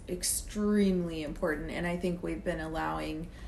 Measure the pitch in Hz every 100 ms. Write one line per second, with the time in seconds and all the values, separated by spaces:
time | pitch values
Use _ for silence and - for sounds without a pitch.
0 | - 180 - - - 214 208 208 196 180
1 | 170 160 151 165 170 151 160 - 175 175
2 | 180 175 170 165 180 165 160 160 156 160
3 | 156 156 175 -